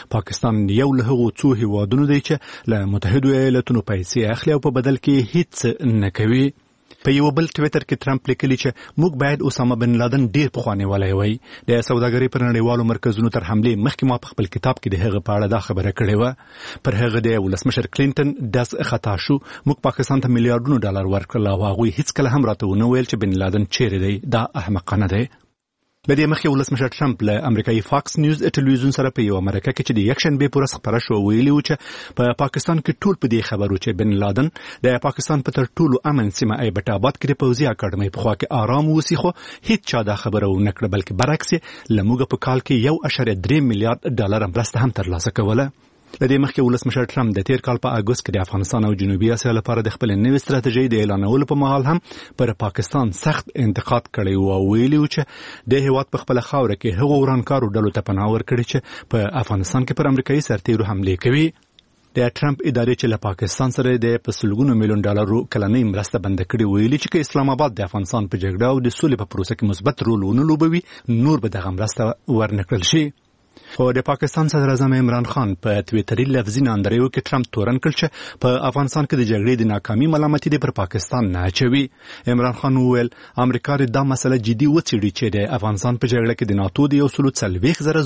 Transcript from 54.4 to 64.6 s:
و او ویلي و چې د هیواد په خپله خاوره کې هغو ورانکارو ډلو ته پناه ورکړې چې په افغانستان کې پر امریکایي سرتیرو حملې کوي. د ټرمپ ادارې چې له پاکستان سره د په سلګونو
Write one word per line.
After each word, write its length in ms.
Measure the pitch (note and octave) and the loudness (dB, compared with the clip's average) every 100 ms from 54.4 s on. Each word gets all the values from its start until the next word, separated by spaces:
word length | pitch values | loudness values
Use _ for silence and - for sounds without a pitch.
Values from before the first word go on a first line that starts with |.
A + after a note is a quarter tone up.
و 100 | F#2+ F#2+ | 0 0
او 100 | F#2+ | 2
ویلي 320 | A2 B2+ D3+ | 2 4 2
و 80 | D3+ | 2
چې 80 | - C#3+ - - - - | -2 -6 -10 -20 -14 0
د 80 | C3+ C#3 | 0 2
هیواد 240 | C3 C3+ C3 | 0 0 -6
په 60 | |
خپله 200 | - B2+ - | -2 -2 -2
خاوره 260 | C#3+ A#2+ G2+ | -2 0 -2
کې 260 | A#2 F#2 | -4 0
هغو 160 | C#3+ C#3+ | 2 2
ورانکارو 480 | C3+ B2+ A#2 C#3 A2+ G#2 | 4 2 0 0 0 0
ډلو 160 | G#2+ G#2+ | 0 0
ته 100 | G2+ | -2
پناه 200 | G2 G#2 | -2 0
ورکړې 320 | A2 - A#2+ A#2 | -2 0 -2 0
چې 380 | C#3 - - - A2+ | -4 -6 -12 -4 -2
په 160 | G2+ D3+ | 0 -2
افغانستان 460 | A2 G#2 F#2 C3 B2 | -2 -2 0 -2 -2
کې 140 | C#3 | -2
پر 100 | C#3+ | 0
امریکایي 340 | C3 - C#3 D3+ | 0 0 -2 0
سرتیرو 380 | A2 - A2 G2+ | -2 0 0 0
حملې 240 | G2 F#2+ F#2 A#2+ | -2 -2 0 0
کوي. 220 | C#3 D#3+ - _ _ _ _ _ - | 2 0 -2 _ _ _ _ _ -2
د 140 | A#2+ - | -2 0
ټرمپ 260 | D3 C#3 F3 | -2 -2 -2
ادارې 260 | B2 A#2 B2 | 0 0 0
چې 40 | A#2+ A2 | 0 -2
له 80 | G#2 | -4
پاکستان 500 | F#2 A2 - C3 B2 | -4 -4 -2 -2 0
سره 180 | B2+ B2 A#2 | 0 2 2
د 100 | A#2 - | 0 -2
په 80 | G#2+ | -4
سلګونو 360 | G#2+ G2+ | -2 2